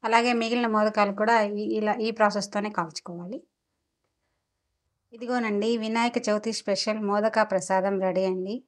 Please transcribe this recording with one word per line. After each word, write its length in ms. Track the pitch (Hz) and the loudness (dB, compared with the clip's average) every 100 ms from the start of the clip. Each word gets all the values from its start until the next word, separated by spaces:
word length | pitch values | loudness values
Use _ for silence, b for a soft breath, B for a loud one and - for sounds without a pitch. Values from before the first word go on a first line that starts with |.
అలాగే 280 | 220 233 240 | 4 4 4
మిగిలిన 340 | 240 226 240 240 | 2 0 0 2
మోదకాలు 460 | 220 214 214 208 202 | 2 2 2 0 2
కూడా 200 | 214 233 208 | 2 4 2
ఈ, 120 | 208 214 214 | -2 -2 -2
ఇలా 180 | 214 214 | 0 0
ఈ 140 | 220 | -2
ప్రాసెస్‌తోనే 580 | 220 208 202 202 208 208 | 2 2 2 -4 -4 -4
కాల్చుకోవాలి. 720 | 208 165 156 - 175 175 262 - _ _ _ _ _ _ _ _ _ _ _ _ _ _ _ _ | -4 -6 -8 -14 -12 -10 -12 -14 _ _ _ _ _ _ _ _ _ _ _ _ _ _ _ _
ఇదిగోనండి, 560 | 233 233 247 220 202 214 233 | -12 -4 -2 0 0 0 0
వినాయక 400 | 220 226 240 240 | 0 0 0 0
చవితి 360 | 233 214 214 | 0 -2 -2
స్పెషల్ 480 | 214 - 196 - 214 | -6 -2 -2 -2 -2
మోదక 380 | 208 202 220 214 | 0 0 2 2
ప్రసాదం 540 | 214 190 185 190 190 196 | 2 0 0 0 2 0
రెడీ 260 | 190 180 190 | 0 0 0
అండి. 300 | 185 185 240 | -2 -4 -8